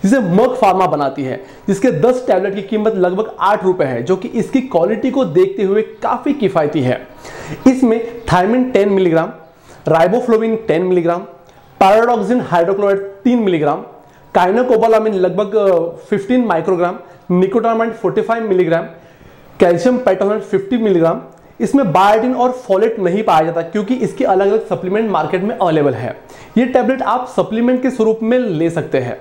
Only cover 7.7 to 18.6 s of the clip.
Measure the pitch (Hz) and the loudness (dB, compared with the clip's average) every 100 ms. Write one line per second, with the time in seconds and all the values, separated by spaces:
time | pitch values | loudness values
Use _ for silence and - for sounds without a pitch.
7.7 | 262 240 226 - - - 180 190 247 254 | 4 2 0 -4 -10 0 0 2 0 0
8.7 | 196 202 196 180 160 180 - - _ - | 0 2 2 2 0 -2 -10 -20 _ -20
9.7 | - - 160 180 240 254 220 226 220 - | -10 0 2 4 2 2 0 0 -2 -2
10.7 | 160 185 180 170 175 202 - - - - | -2 0 0 0 -4 -8 -20 -20 -20 -20
11.7 | - 190 214 233 233 196 254 156 175 170 | 2 4 4 2 0 0 -2 0 0 0
12.7 | 196 202 196 - - 240 240 202 165 147 | 0 0 0 -4 -2 0 2 0 0 -2
13.7 | 165 226 - - - - 190 180 220 254 | -4 -8 -20 -20 -20 -2 2 2 2 2
14.7 | 226 226 220 220 196 180 175 196 214 196 | 2 4 2 2 0 0 0 -2 0 2
15.7 | 170 170 - - 202 196 254 226 165 165 | 2 0 -8 -6 -6 0 0 2 0 0
16.7 | 180 175 208 - - - 180 190 233 226 | 0 -2 -4 -16 -20 -2 0 2 0 0
17.7 | 226 226 220 185 220 - 233 220 185 | 0 -2 -2 -2 -2 -2 -2 0 0